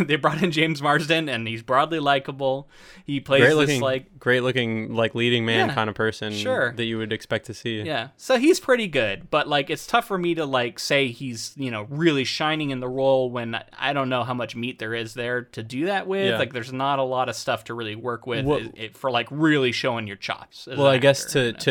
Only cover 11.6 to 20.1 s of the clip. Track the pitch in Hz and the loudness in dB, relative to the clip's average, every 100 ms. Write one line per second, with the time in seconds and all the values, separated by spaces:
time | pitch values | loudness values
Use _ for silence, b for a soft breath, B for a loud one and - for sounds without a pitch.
11.6 | 131 110 107 143 170 139 120 - 156 156 | -8 -6 -8 0 2 2 0 -2 -2 0
12.6 | 143 131 127 131 135 135 127 123 113 113 | -2 -4 -4 0 4 4 2 -2 -6 -6
13.6 | - - 135 143 127 127 117 123 110 120 | -10 -6 -2 0 0 0 -2 -4 -6 -6
14.6 | 120 123 110 117 110 120 120 123 120 - | -8 -6 -6 -6 -6 -6 -4 -4 -6 -10
15.6 | 113 123 175 196 180 196 190 190 123 123 | -8 -4 -2 -2 -2 0 0 0 -2 -4
16.6 | 127 131 139 139 131 127 123 113 - 113 | -8 -4 0 0 0 0 -2 -4 -4 -4
17.6 | - 117 110 107 123 117 - 113 131 143 | -4 -8 -8 -6 -6 -6 -4 -2 0 0
18.6 | 117 - 110 - 135 120 117 143 160 151 | -2 -10 -14 -6 -2 0 -2 2 4 4
19.6 | 127 120 135 117 107 | 4 0 -2 -2 -4